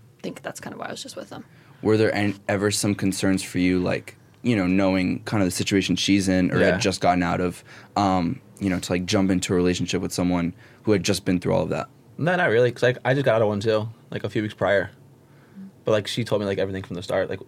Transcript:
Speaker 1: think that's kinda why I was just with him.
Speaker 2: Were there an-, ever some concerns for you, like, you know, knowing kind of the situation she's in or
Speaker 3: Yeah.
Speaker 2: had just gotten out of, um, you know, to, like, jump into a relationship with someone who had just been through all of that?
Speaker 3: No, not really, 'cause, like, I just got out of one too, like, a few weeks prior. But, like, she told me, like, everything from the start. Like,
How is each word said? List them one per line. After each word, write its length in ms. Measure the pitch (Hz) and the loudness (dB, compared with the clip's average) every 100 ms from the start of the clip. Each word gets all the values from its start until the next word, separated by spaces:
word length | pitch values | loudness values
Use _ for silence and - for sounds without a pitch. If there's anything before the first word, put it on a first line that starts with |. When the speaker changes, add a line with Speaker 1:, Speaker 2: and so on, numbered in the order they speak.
| - _ | -20 _
Speaker 1:
think 200 | 185 - | -12 -10
that's 180 | - - | -12 -12
kinda 180 | - - | -12 -12
why 80 | - | -12
I 40 | |
was 100 | - | -12
just 140 | 269 - | -14 -16
with 140 | - | -16
him. 120 | - - - - - | -16 -20 -20 -20 -4
Speaker 2:
Were 140 | 104 107 | 2 4
there 180 | 107 | 2
an-, 240 | 101 104 101 - | 2 -2 -2 -2
ever 220 | 101 104 | 0 0
some 240 | 104 107 | 0 0
concerns 480 | 98 98 95 98 95 | 0 0 0 0 0
for 160 | - 92 | -2 0
you, 220 | 90 92 | 2 2
like, 340 | 90 64 - - _ _ | 0 -4 -6 -20 _ _
you 140 | 120 107 | 0 2
know, 100 | 90 | 2
knowing 560 | 95 95 95 90 - | 2 4 2 0 -2
kind 180 | - 110 | -2 0
of 40 | 90 | 0
the 40 | |
situation 440 | - 90 98 92 85 | -2 0 0 2 0
she's 300 | - 98 95 | 2 2 2
in 240 | 92 90 | 2 2
or 80 | 90 | 2
Speaker 3:
Yeah. 120 | 92 | 2
Speaker 2:
had 100 | 92 | 2
just 220 | 98 92 | 0 0
gotten 200 | 92 90 | 2 2
out 200 | 87 90 | 0 -2
of, 200 | 90 - - - - | -2 -6 -16 -20 -6
um, 460 | 101 101 92 85 - - - | 0 2 2 0 -4 -12 -6
you 120 | 98 | -2
know, 80 | 87 | -2
to, 140 | - | -2
like, 100 | 90 | -2
jump 260 | 90 104 95 | 2 2 2
into 220 | 90 - | 0 0
a 40 | 92 | 2
relationship 440 | 90 87 87 90 | 2 0 -2 -4
with 140 | 92 | -4
someone 400 | - 90 90 85 - - - | -2 0 0 -2 -6 -16 -6
who 80 | - | 0
had 100 | 101 | 0
just 240 | 85 92 - | 2 -2 0
been 120 | 90 | -2
through 140 | 90 | 0
all 100 | 90 | 0
of 60 | 82 | 0
that? 220 | 76 - _ - - | -4 -6 _ -18 -6
Speaker 3:
No, 180 | 156 180 | -2 0
not 120 | 165 | 2
really, 240 | 113 123 | 4 2
'cause, 100 | 123 | 2
like, 140 | 123 127 | 0 0
I 80 | 120 | 0
just 140 | 139 131 | 2 2
got 80 | 113 | 2
out 60 | |
of 60 | 107 | 2
one 120 | 104 | 0
too, 300 | 110 107 113 - - | 0 0 -2 -10 -10
like, 140 | 120 | -8
a 60 | 104 | -4
few 100 | 113 | -4
weeks 140 | 104 | -4
prior. 360 | - 98 98 92 - - - _ - - - - - | -2 2 2 0 -8 -20 -20 _ -20 -20 -20 -20 -8
But, 80 | - | 0
like, 140 | 110 - | 0 0
she 180 | - | -4
told 160 | 117 104 | -2 -2
me, 60 | 101 | 0
like, 100 | 95 | -2
everything 260 | 95 95 | -2 -4
from 140 | 95 87 | -8 -10
the 60 | |
start. 260 | 90 92 90 | -4 -2 -2
Like, 120 | 95 | -6